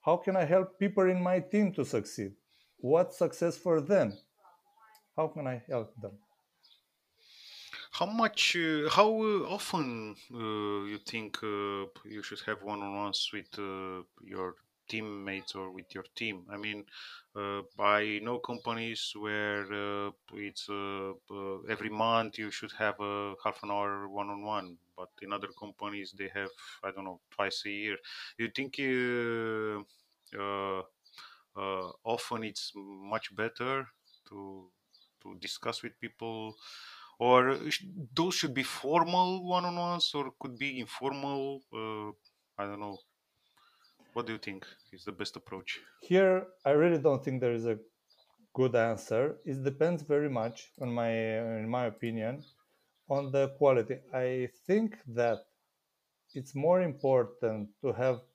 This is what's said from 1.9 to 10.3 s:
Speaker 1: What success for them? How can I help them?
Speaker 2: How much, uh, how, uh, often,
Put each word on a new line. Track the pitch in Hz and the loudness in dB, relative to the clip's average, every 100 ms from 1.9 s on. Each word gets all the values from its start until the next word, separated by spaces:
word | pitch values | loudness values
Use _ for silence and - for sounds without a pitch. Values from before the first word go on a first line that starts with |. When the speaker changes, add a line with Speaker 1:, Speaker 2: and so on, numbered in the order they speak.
| 117 104 - 98 101 _ _ _ _ | 0 -2 -6 -6 -6 _ _ _ _
Speaker 1:
What | 123 160 175 | 4 6 4
success | - 165 - 170 165 | 2 0 2 0 0
for | 185 160 | 2 2
them? | 143 196 123 101 _ _ - _ _ _ - - _ - | 6 4 4 0 _ _ -20 _ _ _ -20 -20 _ -2
How | 156 | -2
can | 156 135 | -2 -6
I | 127 - | -6 -4
help | 131 107 - | -4 -4 -10
them? | 104 101 _ _ _ _ _ _ _ _ _ _ _ - - - - - - | -12 -14 _ _ _ _ _ _ _ _ _ _ _ -20 -18 -18 -14 -14 -10
Speaker 2:
How | - 180 | -2 0
much, | 220 226 - - 175 | 4 2 4 4 4
uh, | 160 156 151 | 2 2 4
how, | 170 214 220 | 8 8 6
uh, | 220 202 139 202 | 2 2 0 -4
often, | - 180 135 117 107 101 - | -2 0 0 -4 -8 -12 -14